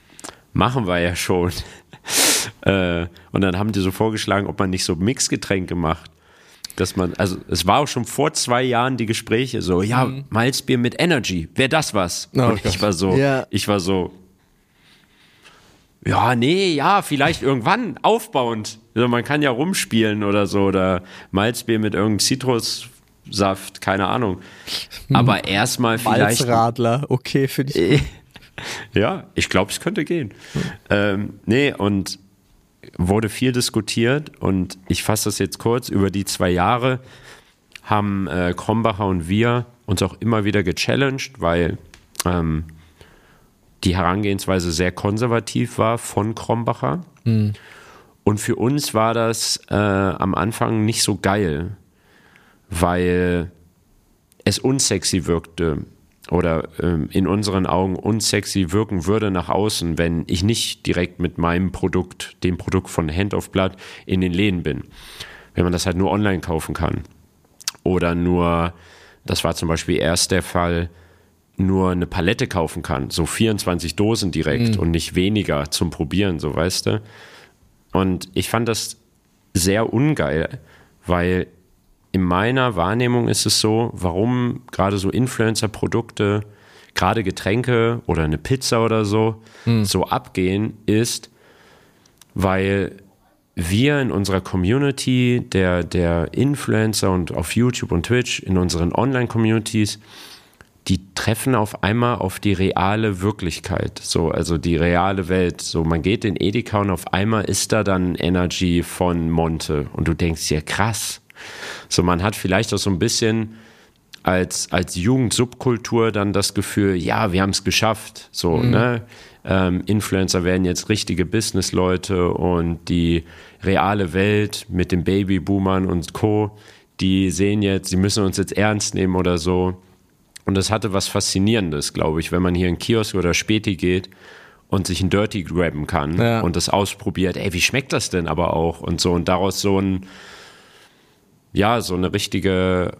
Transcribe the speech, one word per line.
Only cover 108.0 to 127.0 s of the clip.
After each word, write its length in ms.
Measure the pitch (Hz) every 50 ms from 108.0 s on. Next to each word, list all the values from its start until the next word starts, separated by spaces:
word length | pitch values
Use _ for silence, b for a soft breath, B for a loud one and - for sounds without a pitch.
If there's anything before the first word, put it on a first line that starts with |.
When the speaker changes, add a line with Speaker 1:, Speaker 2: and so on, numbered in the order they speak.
| 90 90 85
Speaker 1:
Energy 680 | - - 85 92 90 90 85 - - 92 90 85 87
von 460 | 85 - - - 92 90 87 85 82 82
Monte 580 | 82 82 82 80 82 78 - - 78 73 71 -
und 160 | - - 80 82
du 60 | 80
denkst 340 | - 87 85 82 - - -
dir, 140 | 73 76
„Krass.“ 580 | - - - - 101 117 107 - - - - - _ _ B B B B B B B B B B B B
So, 140 | - -
man 200 | 90 87 87 85
hat 140 | 92 107 107
vielleicht 360 | - - 92 92 101 113 -
auch 60 | 104 98
so 100 | - 101
ein 100 | 95 78
bisschen 580 | 104 117 - - 117 110 110 113 110 107 B B B B B B B B B _ _ _ - -
als, 500 | - - 92 90 90 90 - - - -
als 220 | - 87 90 - -
Jugendsubkultur 1160 | 90 87 113 131 131 127 98 - - 123 123 - - - 131 120 104 - - 123 117 113 113
dann 200 | 101 104 101 104
das 220 | 92 101 101 - -
Gefühl, 400 | 104 101 - - 107 101 98 92
„Ja, 380 | 90 - 117 113 110 113 98
wir 100 | 87 95
haben's 220 | 95 98 92 - -
geschafft“, 640 | 92 87 - 110 110 107 - - - - - - -
so, 260 | - - - 87 80
Speaker 2:
Mhm. 140 | - - 120
Speaker 1:
ne? 320 | - 107 117 123 120 110 104 B B B B B B B -
Ähm, 380 | - 95 95 92 90 90 90 -
Influencer 580 | - 104 104 95 - 95 95 95 92 - 92 85
werden 200 | 90 92 92 92
jetzt 240 | 90 87 - - -
richtige 380 | 107 101 - - 92 82 90
Businessleute 1040 | 87 - 113 110 - - 98 90 - - 95 92 92 92 90 - - 95 90 90 90
und 580 | 92 - 90 90 90 85 85 85 85 80 - -
die 360 | 87 85 85 85 85 82 78 B B B B B B B
reale 500 | - 92 95 69 78 98 104 104 98 82
Welt 540 | 73 95 98 104 104 104 104 101 - - - -
mit 240 | - 90 90 -
den 120 | 92 87 78
Babyboomern 800 | 90 95 101 101 92 98 92 78 101 98 98 95 95 95 95 95
und 260 | 92 90 87 78 -
Co., 440 | - - - 107 104 107 107 101 B B B B B B B B _ -